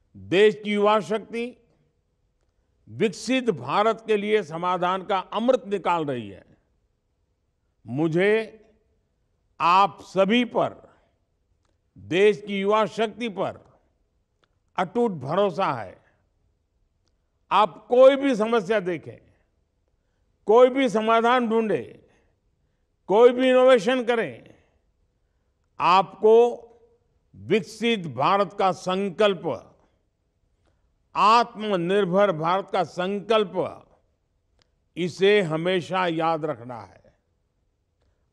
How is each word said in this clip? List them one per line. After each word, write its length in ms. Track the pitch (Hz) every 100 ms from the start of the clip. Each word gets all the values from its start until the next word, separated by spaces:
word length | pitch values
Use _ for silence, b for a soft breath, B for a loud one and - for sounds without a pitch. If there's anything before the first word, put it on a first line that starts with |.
| _ 101
देश 440 | 95 165 214 208
की 80 | 208
युवा 280 | 208 208 214
शक्ति 680 | 160 214 190 226 240 - _ _ _ _ _ _ _ _ _ _ _ _ _
विकसित 640 | 110 214 - - 262 247
भारत 540 | 160 123 170 214 220 -
के 100 | 214
लिए 260 | 208 214
समाधान 640 | 165 160 175 180 175 190
का 140 | 185 190
अमृत 440 | 185 196 240 262 196
निकाल 380 | 202 185 175
रही 240 | 151 127 107
है। 160 | 90 _ _ _ _ _ _ _ _ _ _ _ _ _ _ -
मुझे 760 | 127 160 160 196 214 220 - _ _ _ _ _ _ _ _ _ _
आप 380 | 160 180 196 -
सभी 440 | - 180 190 240
पर, 540 | 240 233 135 92 - _ _ _ _ _ _ _ _ _ _ -
देश 460 | 98 160 208 202 202
की 140 | 196
युवा 260 | 196 214 208
शक्ति 420 | - 220 202 233
पर 520 | 190 156 95 _ _ _ _ _ _ _ _ _ _ _ -
अटूट 340 | 185 240 240
भरोसा 640 | 170 131 170 202 165 185
है। 320 | 135 98 - _ _ _ _ _ _ _ _ _ _ _ _ _ _ _
आप 340 | 175 214 151 -
कोई 280 | 247 262 277
भी 200 | 277 233
समस्या 440 | 220 233 180 220
देखें, 560 | 180 165 - 110 _ _ _ _ _ _ _ _ _ _ _ _ -
कोई 220 | 220 254
भी 200 | 262 269
समाधान 600 | 202 214 226 226 254 240
ढूंढें, 640 | 226 220 165 107 - _ _ _ _ _ _ _ _ _ _ -
कोई 240 | 196 247
भी 200 | 247 262
इनोवेशन 540 | 254 254 254 185 262
करें, 500 | 226 240 180 117 - - _ _ _ _ _ _ _ _ _ _ _ _
आपको 800 | 151 185 185 - 214 226 240 233 - _ _ _ _ _ _ 98
विकसित 720 | 98 208 - - 233 226 165
भारत 500 | 120 147 196 196 -
का 140 | 190
संकल्प, 960 | 175 - 185 202 156 208 185 160 110 - _ _ _ _ _ _ _ _ _ _ _ _ _ _ -
आत्मनिर्भर 1160 | 190 233 233 220 214 196 170 202 196 185 208
भारत 380 | 160 160 185 196
का 120 | 208
संकल्प, 1000 | 165 - 180 202 175 220 202 180 131 90 _ _ _ _ _ _ _ _ _ _ _ -
इसे 440 | 175 143 190 208
हमेशा 640 | 175 160 170 185 - 185 180
याद 380 | 165 160 165
रखना 360 | 151 127 120 117
है। 240 | 98 - _ _ _ _ _ _ _ _ _ _ _ _ _